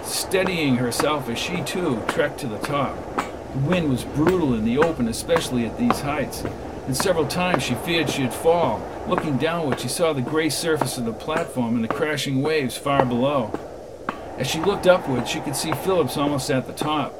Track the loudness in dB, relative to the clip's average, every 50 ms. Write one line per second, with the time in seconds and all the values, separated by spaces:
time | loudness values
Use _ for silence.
0 | -8 -6 -4 -4 -4 0 2 2 2 2 0 2 2 4 4 4 2 0 0 0
1 | 0 2 0 0 -2 -4 -4 -4 -4 -4 -4 -4 -4 -4 -4 -2 0 0 0 0
2 | -2 -2 0 0 0 0 0 -6 -6 -6 -6 -6 -4 -2 -2 0 0 -2 -4 -6
3 | -8 -6 -4 -4 -4 -6 -8 -10 -10 -6 -4 -2 0 2 2 2 2 2 0 0
4 | -2 -4 -2 2 4 4 4 4 4 2 2 2 2 2 4 4 4 2 2 0
5 | 0 -2 -2 -4 0 2 2 2 2 0 0 0 0 0 0 0 2 2 2 2
6 | 0 -2 -2 -2 -2 -4 -4 -6 -6 -6 -6 -6 -10 -10 -10 -8 -4 -4 -2 0
7 | 2 2 4 4 2 0 2 0 0 2 2 2 2 0 -2 -2 -2 0 0 2
8 | 2 0 0 0 0 -2 -2 0 2 4 4 6 4 2 0 -2 -4 -8 -10 -8
9 | -2 -2 0 0 0 0 0 2 2 2 0 0 0 0 -2 -2 -2 -4 0 2
10 | 2 2 2 2 -2 0 0 2 2 2 0 0 0 0 2 2 2 0 0 -2
11 | -4 -4 -4 -6 -6 -4 -2 -2 -2 -2 -2 -2 0 0 2 0 0 0 0 -2
12 | 0 0 0 -2 -2 -2 0 0 0 2 2 2 0 0 -4 -4 -2 0 4 4
13 | 4 4 4 2 2 2 2 2 0 -2 -4 -8 -10 -10 -12 -14 -14 -14 -14 -10
14 | -8 -8 -8 -8 -12 -12 -6 -4 -4 -2 -2 0 2 2 0 2 6 6 6 6
15 | 4 0 0 0 0 -2 -4 -4 -4 -4 -4 -4 -2 -2 -2 -2 0 2 2 2
16 | 2 2 0 0 0 2 2 0 0 0 0 0 0 -4 -6 -4 -2 0 0 0
17 | -2 -4 -6